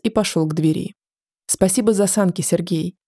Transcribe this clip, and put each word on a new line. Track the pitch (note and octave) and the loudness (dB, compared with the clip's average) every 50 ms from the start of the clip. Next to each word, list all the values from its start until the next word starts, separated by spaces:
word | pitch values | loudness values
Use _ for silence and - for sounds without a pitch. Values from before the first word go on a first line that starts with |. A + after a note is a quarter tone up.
| - | -4
и | A3 | -2
пошёл | - A3 G3 - - E3 D#3+ | 0 -2 -2 0 0 -2 -2
к | D#3 D#3 | -2 0
двери. | D#3 D3+ D#3 D#3 F3 - - - _ _ _ _ _ _ _ _ _ _ | 0 2 0 0 0 -4 -10 -12 _ _ _ _ _ _ _ _ _ _
"Спасибо | - - - G3 F#3 - B3+ G#3+ A3+ G#3+ | -6 -2 2 2 2 2 2 2 2 2
за | F#3+ G3+ | 2 2
санки, | F#3+ - G#3+ G3 F3+ F3 - - | 2 2 2 0 0 0 -2 -2
Сергей", | - F3 E3+ E3+ - F3+ D#3+ D#3 F3 - _ _ | 0 0 0 0 -2 -2 -4 -4 -4 -8 _ _